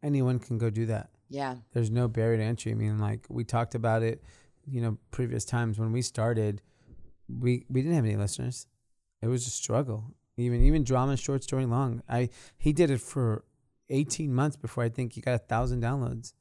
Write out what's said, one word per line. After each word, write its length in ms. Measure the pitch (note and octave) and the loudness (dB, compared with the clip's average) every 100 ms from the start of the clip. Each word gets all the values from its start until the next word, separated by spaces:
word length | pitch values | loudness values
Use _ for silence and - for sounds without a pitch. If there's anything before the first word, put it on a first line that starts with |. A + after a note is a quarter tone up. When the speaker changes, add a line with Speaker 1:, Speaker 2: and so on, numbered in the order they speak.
Speaker 1:
Anyone 360 | D3 C#3+ B2+ B2+ | 0 2 2 0
can 180 | - A#2 | -2 -2
go 140 | A2+ | -2
do 160 | A2 A2+ | -2 -2
that. 240 | A2 - _ _ | -2 -6 _ _
Speaker 2:
Yeah. 280 | C3+ C3+ B2+ A2+ | -6 -6 -6 -6
Speaker 1:
There's 180 | B2 A2+ | -2 0
no 180 | A2+ B2 | 2 0
barrier 300 | A#2 A2+ A2+ | 2 2 2
to 60 | |
entry. 280 | A2 A#2 - | 0 -2 -4
I 40 | A2 | -2
mean, 220 | G#2+ G#2+ | -2 0
like, 280 | G#2 G#2+ - | -2 -4 -6
we 160 | B2 | -8
talked 300 | A2+ A#2+ A#2 | -2 -2 -2
about 280 | A#2+ A2+ A2+ | -2 0 2
it, 200 | A2+ A2+ - - _ _ - | 0 -4 -10 -20 _ _ -8
you 140 | C3 | -4
know, 160 | A#2 G#2+ _ | -2 -4 _
previous 340 | - B2 A#2+ | -4 -2 -2
times 340 | - A#2+ A#2 G#2+ | -2 -2 0 0
when 140 | A2+ | -2
we 80 | A#2 | -2
started, 640 | A#2+ - A2+ A#2 G#2+ G#2 _ _ _ - - - - | -2 -2 0 2 0 -2 _ _ _ -20 -20 -20 -12
we, 380 | A#2+ B2 B2 - | -2 0 0 0
we 140 | C3 | -2
didn't 140 | C#3 E3+ | 2 2
have 80 | A2+ | 2
any 100 | G2+ | 2
listeners. 500 | G2+ - B2 B2+ - _ _ _ _ _ | -2 -2 -6 -6 -14 _ _ _ _ _
It 60 | A2 | -2
was 180 | B2+ B2 | -2 -2
a 40 | |
struggle. 640 | - - A2 C#3 G#2+ A2 - _ - | -6 -2 0 0 -4 -8 -14 _ -4
Even, 240 | A#2+ A#2+ | 0 8
even 220 | C#3 D#3 | 8 8
Drama 320 | B2 C3 C3 C3+ | 4 2 2 0
Short 240 | - C3+ | -2 -4
Story 220 | - C3 C3 | -2 -2 2
Long, 360 | A#2 C3+ A#2 - | 2 0 -4 -4
I, 220 | A#2+ B2 - - _ | -2 -2 -4 -20 _
he 160 | - | 2
did 180 | D3+ E3+ | 4 4
it 100 | C3 | 4
for 440 | - - A#2 G#2+ - _ _ _ _ | -2 -2 0 0 -6 _ _ _ _
eighteen 420 | C3+ D3 - D3+ | 0 0 -2 -2
months 220 | B2 D3 C#3+ | 0 0 -2
before 260 | A2+ - | -8 -4
I 40 | A#2+ | -4
think 240 | A#2 B2 | -2 -6
he 60 | A2+ | -6
got 140 | A#2+ | -2
a 40 | B2 | -2
thousand 440 | - A#2 B2 B2 | 0 -2 0 -2
downloads. 500 | A#2 C#3 B2 A#2 B2+ _ | -2 -2 -4 -6 -12 _